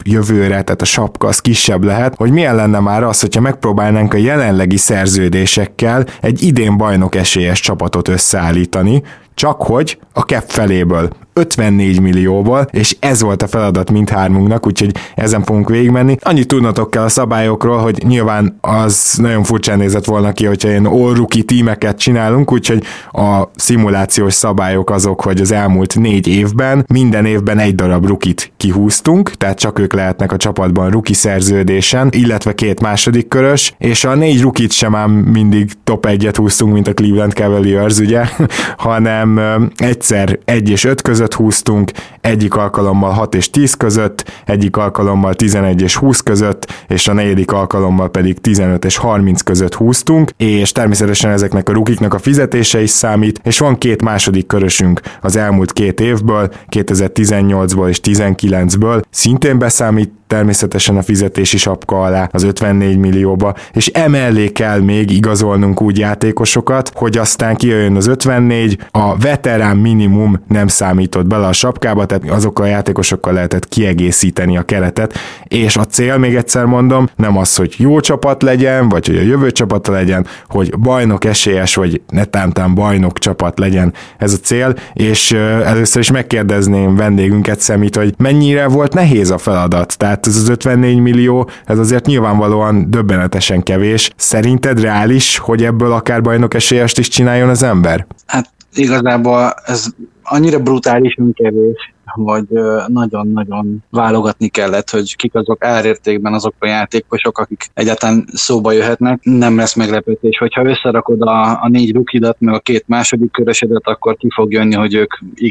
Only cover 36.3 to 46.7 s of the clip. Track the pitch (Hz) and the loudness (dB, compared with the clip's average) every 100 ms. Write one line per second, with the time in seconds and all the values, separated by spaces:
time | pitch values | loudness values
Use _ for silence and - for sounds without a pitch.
36.3 | 104 104 - 110 104 101 101 104 101 104 | 0 0 2 2 2 0 0 0 2 0
37.3 | 104 104 101 98 98 107 107 104 117 120 | 0 0 2 2 2 0 2 2 0 0
38.3 | - 151 - - - 113 113 113 110 110 | -2 -2 -2 -8 -6 -4 0 0 0 0
39.3 | 110 107 110 117 - 123 123 - 104 98 | 0 0 0 -2 -2 -4 -2 -2 0 0
40.3 | - - 117 104 101 123 135 - 113 110 | -2 -2 -2 0 0 0 -2 0 0 0
41.3 | - 110 101 - 104 98 - - - 117 | 0 0 0 0 0 0 -4 -18 -8 -4
42.3 | 110 104 107 101 - 101 95 98 98 104 | 0 0 -2 -2 0 0 2 0 0 0
43.3 | 92 - 139 135 - 117 110 104 - - | -2 -2 -2 -2 0 0 0 -2 -4 -12
44.3 | - - 101 98 107 101 - 101 98 98 | -12 -4 0 0 0 -2 0 0 2 0
45.3 | 92 110 101 95 90 92 - 139 123 - | 0 0 2 0 0 0 0 0 0 0
46.3 | 101 104 98 - | 0 0 -2 -10